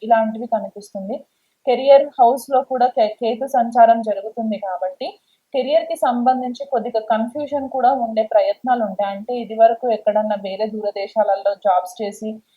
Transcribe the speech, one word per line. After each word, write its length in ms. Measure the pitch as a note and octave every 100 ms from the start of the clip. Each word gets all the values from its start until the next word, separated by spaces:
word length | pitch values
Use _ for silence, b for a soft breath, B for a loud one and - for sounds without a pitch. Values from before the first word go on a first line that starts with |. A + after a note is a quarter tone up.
ఇలాంటివి 440 | A3 A3+ A3 A3 A#3+
కనిపిస్తుంది. 800 | G#3+ G3 G#3 - G3+ F#3+ D4 - _ _ _ -
కెరియర్ 400 | B3 C4+ C#4 C#4+ -
హౌస్ 300 | A#3+ C4 B3+
లో 100 | C4
కూడా 260 | - C4 B3
కే-, 200 | C4 G#3+
కేతు 400 | - A3+ A#3 C4
సంచారం 540 | B3+ A#3 A#3+ A3+ A#3
జరుగుతుంది 560 | A3 G3 G#3+ A#3 A3 G3
కాబట్టి 600 | G3 F3+ F#3 F#3 D4+ - _ _ _ C4+
కెరియర్ 300 | B3 D#4+ E4
కి 100 | E4
సంబంధించి 680 | C#4 A#3+ B3 B3+ B3 B3 C#4
కొద్దిగా 340 | B3 A3 A3+
కన్ఫ్యూజన్ 680 | A3 A3 A#3 D4 C#4+ C#4+ C4+
కూడా 220 | C4 B3
ఉండే 320 | C4+ A3+ A3
ప్రయత్నాలు 600 | A3 G#3+ G3 G#3 B3+ B3
ఉంటాయి. 320 | G#3 F#3+ G3 G3
అంటే 200 | G#3+ B3
ఇది 200 | G#3 A3
వరకు 340 | A3+ A#3 B3
ఎక్కడన్నా 460 | G#3+ G#3+ G#3 G#3+ G3+
వేరే 240 | G3 F#3+ A3
దూర 240 | G#3+ G#3
దేశాలలో 640 | G3+ G3+ A3+ G3+ G3 G3+ G3
జాబ్స్ 460 | G3+ F#3 F#3 -
చేసి 360 | G#3 G#3 A3 A3 _